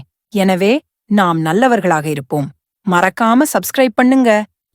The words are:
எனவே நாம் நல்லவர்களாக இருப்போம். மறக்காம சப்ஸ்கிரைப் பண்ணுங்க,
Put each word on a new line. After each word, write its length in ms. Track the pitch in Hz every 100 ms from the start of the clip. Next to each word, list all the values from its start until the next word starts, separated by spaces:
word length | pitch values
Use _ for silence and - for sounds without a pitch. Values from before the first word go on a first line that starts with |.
| - _ _ 208
எனவே 460 | 190 185 196 277 - _ -
நாம் 340 | 208 180 165
நல்லவர்களாக 720 | 160 180 262 233 180 160 151
இருப்போம். 420 | 147 135 - - - _ _ -
மறக்காம 520 | 175 190 - 226 240 302
சப்ஸ்கிரைப் 420 | 202 185 - 262 -
பண்ணுங்க, 500 | 254 269 247 214 208 _ _